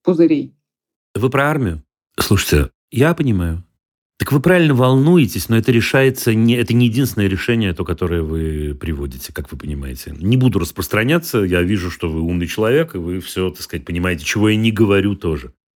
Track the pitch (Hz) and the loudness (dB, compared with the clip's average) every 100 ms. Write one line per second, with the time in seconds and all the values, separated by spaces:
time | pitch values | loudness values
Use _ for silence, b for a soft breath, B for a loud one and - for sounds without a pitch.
0 | - 165 165 147 131 _ _ _ _ _ | -2 2 4 2 -2 _ _ _ _ _
1 | _ 104 127 135 143 151 107 80 - _ | _ -4 0 0 0 0 -2 -4 -12 _
2 | _ - - 98 - 76 69 - _ 113 | _ -8 0 0 4 2 2 -4 _ 0
3 | 151 170 139 98 85 82 - _ _ _ | 2 2 0 0 -2 -4 -10 _ _ _
4 | _ _ - 139 170 180 156 123 127 131 | _ _ -2 2 4 4 4 4 4 4
5 | 151 175 110 92 - 113 110 113 - 139 | 6 4 4 -2 0 0 2 2 2 2
6 | 131 131 120 110 113 120 113 117 123 113 | 2 2 0 2 4 2 2 2 2 2
7 | 131 - 98 92 - 117 101 82 85 85 | -2 0 0 0 -2 0 -2 -4 -6 -4
8 | 87 85 78 80 80 78 73 71 80 71 | -2 -2 -2 -4 -4 -4 -6 -6 -6 -6
9 | 69 64 - - 71 69 73 71 67 64 | -8 -10 -12 -12 -12 -12 -10 -8 -10 -12
10 | - 73 95 127 127 87 87 - 92 104 | -14 -6 0 2 2 2 -4 -6 -4 -2
11 | 120 170 165 117 95 90 87 104 87 - | 0 0 0 -2 0 0 0 -2 -4 -6
12 | 85 80 82 90 82 - 110 143 160 92 | -6 -4 -2 -2 -4 -2 0 0 0 -6
13 | 85 92 - 95 92 - - - - 85 | -6 -8 -8 -6 -6 -6 -12 -10 -6 -4
14 | 90 85 - 107 107 107 113 104 104 101 | -2 -4 -4 0 2 2 0 2 2 4
15 | 101 98 85 73 65 - _ | 2 -2 -4 -6 -8 -20 _